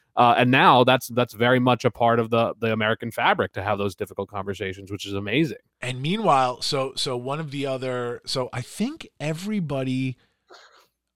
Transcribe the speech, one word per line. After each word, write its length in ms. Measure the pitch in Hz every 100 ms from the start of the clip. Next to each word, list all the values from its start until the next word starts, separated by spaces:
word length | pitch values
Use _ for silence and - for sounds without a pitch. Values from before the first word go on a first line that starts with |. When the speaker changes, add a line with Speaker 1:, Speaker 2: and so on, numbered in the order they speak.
| _ -
Speaker 1:
Uh, 180 | 120 120
and 120 | 123
now 340 | 135 180 127
that's, 240 | 123 127 -
that's 240 | 117 123 104
very 240 | 120 127
much 260 | 127 123 123
a 60 |
part 280 | - 117 117
of 120 | 113
the, 240 | 113 113 101
the 140 | 113
American 380 | 110 107 113 117
fabric 420 | - 135 202 98
to 80 | -
have 140 | 98 101
those 160 | 101
difficult 340 | - 101 98 98
conversations, 600 | 101 98 95 98 95 95
which 140 | 101 98
is 80 |
amazing. 460 | 98 101 120 160 98 _ _
Speaker 2:
And 220 | 127 127
meanwhile, 580 | 143 208 208 139 127 123
so, 320 | - 143 131 -
so 200 | 143 123
one 240 | 123 147
of 120 | 160
the 160 | 143 139
other, 540 | 131 131 127 120 120 -
so 240 | 135 127
I 100 | 120
think 460 | 120 - 226 320 - _
everybody, 1000 | 147 160 196 214 156 139 131 131 131 123 _ _ _ - - _ _ _ _